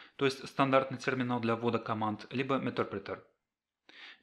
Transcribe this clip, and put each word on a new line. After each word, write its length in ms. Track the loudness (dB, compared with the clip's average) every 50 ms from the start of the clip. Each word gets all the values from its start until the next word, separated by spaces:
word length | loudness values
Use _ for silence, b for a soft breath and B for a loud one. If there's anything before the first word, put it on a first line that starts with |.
| B B B
то 100 | 0 0
есть 220 | 0 0 -2 -8
стандартный 520 | -4 0 2 4 6 6 6 4 2 -2 -4
терминал 400 | -2 -2 0 0 0 0 0 0
для 160 | 2 2 2
ввода 240 | 2 2 0 0 0
команд, 480 | 0 -2 -2 -2 0 -2 -2 -4 -6 -6
либо 300 | -4 -2 0 0 0 0
Meterpreter. 640 | 0 -2 -2 -2 -2 -2 -4 -6 -6 -8 -8 -10 -10 _ _ _ _ _ _ _ _ _ _ _ _ B B B B B B B